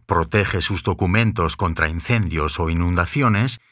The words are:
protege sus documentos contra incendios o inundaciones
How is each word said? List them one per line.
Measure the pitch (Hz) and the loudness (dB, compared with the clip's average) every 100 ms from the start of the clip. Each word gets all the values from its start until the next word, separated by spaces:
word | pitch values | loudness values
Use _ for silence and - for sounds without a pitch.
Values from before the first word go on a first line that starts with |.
protege | - 85 82 104 95 92 | -2 0 2 0 0 -2
sus | - 92 | -2 -2
documentos | 101 87 90 107 110 92 82 - | -2 0 2 2 2 0 -2 0
contra | 90 80 80 | -2 0 -2
incendios | 82 - 117 87 78 78 - | -2 0 0 0 0 -2 -2
o | 82 | -2
inundaciones | 82 87 87 85 143 123 101 127 - _ | 0 0 0 0 0 2 2 0 -4 _